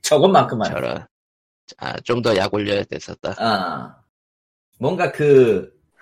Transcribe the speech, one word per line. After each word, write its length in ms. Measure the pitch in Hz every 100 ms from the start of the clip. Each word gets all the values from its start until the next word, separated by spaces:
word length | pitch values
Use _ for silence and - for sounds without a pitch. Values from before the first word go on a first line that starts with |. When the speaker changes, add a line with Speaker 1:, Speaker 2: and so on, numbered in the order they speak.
Speaker 1:
저것만큼만. 680 | - 151 185 190 - 120 90
Speaker 2:
저런. 340 | - 62 - - _ _ _ _ _ - -
아, 160 | 64 -
좀 220 | - 120
더 120 | 117 98
약 160 | 101
올려야 300 | 104 104 101
됐었다. 500 | - - - - 85 -
Speaker 1:
아. 580 | 113 101 87 69 60 - _ _ _ _ _ _ _ -
뭔가 320 | 131 180 180
그, 580 | - 147 135 117 95 - _ _ _